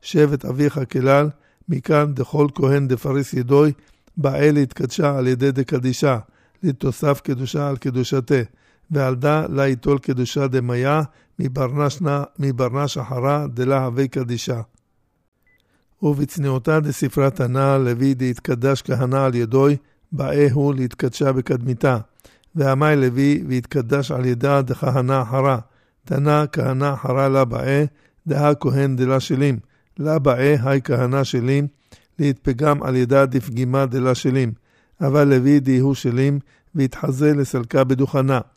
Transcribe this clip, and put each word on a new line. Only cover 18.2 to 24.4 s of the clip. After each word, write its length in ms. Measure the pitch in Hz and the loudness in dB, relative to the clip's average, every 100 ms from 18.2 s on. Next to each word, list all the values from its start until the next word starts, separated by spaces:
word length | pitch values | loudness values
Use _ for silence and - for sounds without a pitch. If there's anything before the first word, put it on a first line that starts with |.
| 127 120 - 123 131 135 | -2 -4 -4 -2 0 0
כהנא 440 | - 123 127 135 135 | -2 -2 0 0 0
על 100 | 120 | 0
ידוי, 420 | 117 131 139 143 _ _ _ | 0 4 4 2 _ _ _
באי 380 | 147 139 143 143 | -6 -2 2 4
הוא 240 | 135 139 | 4 0
להתקדשה 580 | 135 127 - 127 - 143 | 0 -4 -2 -4 0 0
בקדמיתה. 680 | 131 123 131 120 120 147 123 107 _ - _ _ 170 | 0 -2 -2 -2 0 0 0 -4 _ -20 _ _ -2
ועמי 400 | 139 135 151 151 | 0 4 4 4
לוי 480 | 127 120 139 147 131 | 2 2 2 2 0
והתקדש 640 | 127 120 147 117 139 127 | -4 -2 -4 0 -2 -2
על 140 | 127 127 | -2 -2
ידה 360 | 123 | 0